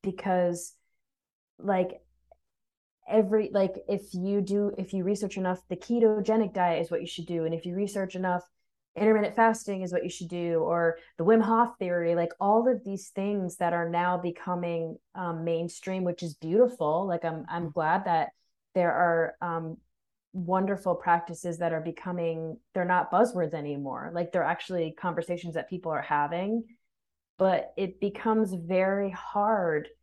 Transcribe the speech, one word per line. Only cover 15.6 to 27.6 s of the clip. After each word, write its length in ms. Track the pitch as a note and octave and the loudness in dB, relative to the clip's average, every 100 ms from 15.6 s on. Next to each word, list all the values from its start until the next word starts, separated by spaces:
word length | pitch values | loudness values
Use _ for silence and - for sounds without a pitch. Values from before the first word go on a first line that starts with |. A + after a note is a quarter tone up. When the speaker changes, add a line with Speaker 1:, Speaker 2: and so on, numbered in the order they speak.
| E3+ - - F#3+ | -2 -8 -6 -2
Speaker 1:
which 220 | F3+ F3 | -2 -4
is 100 | E3+ | -8
beautiful. 720 | D3 D#3+ G3 B3 B3 D3+ D#3+ F#3+ | -8 0 4 4 4 0 0 0
Like, 180 | E3+ | -2
I'm, 220 | E3 D#3+ - | -4 -6 -6
I'm 140 | E3+ E3 | -6 -4
Speaker 2:
Mm-hmm. 40 | |
Speaker 1:
glad 320 | D#3+ D#3 F#3 G3 | -2 0 0 2
that 240 | D#3+ - _ _ _ _ | 0 0 _ _ _ _
there 160 | F#3 F3 | 0 2
are, 440 | - F3 E3 E3 - | 4 2 4 0 -4
um, 360 | F3 E3 D#3+ D#3+ _ _ _ _ _ | -6 -4 -6 -12 _ _ _ _ _
wonderful 600 | F#3 F3 F#3 G3 G3 F#3 | -8 0 0 2 0 -2
practices 640 | F3 - E3+ E3+ E3 F3 E3+ | -2 2 2 2 -8 -8 -2
that 140 | E3+ | -2
are 80 | D#3+ | -2
becoming, 760 | E3+ E3 F#3 F3+ E3+ E3 D#3+ - _ | -4 -8 -8 -2 -2 -2 -6 -10 _
they're 120 | F#3+ | -4
not 260 | F3 F3+ - | 2 2 2
buzzwords 420 | F3+ A#3+ F#3 D#3+ | 2 2 2 -2
anymore. 600 | D#3 D3 C#3+ C#3 B2 D#3 | -4 -6 -6 -6 -8 -6
Like, 160 | E3+ F3 | -6 -2
they're 140 | F3+ | 0
actually 480 | D3 F3 - F3+ D#3+ | 0 -2 -4 -2 -4
conversations 640 | D#3 F3+ E3+ E3+ F3 F3 | -4 -4 -4 -4 -6 -4
that 140 | D#3 - | -6 -6
people 220 | F3+ E3 | -8 -4
are 120 | D3 | -4
having, 600 | - D3 D3 E3+ G3 A3+ A3+ - _ _ _ _ _ - | 0 0 0 -2 -2 -4 -4 -18 _ _ _ _ _ 0
but 360 | F#3+ F3+ | 2 2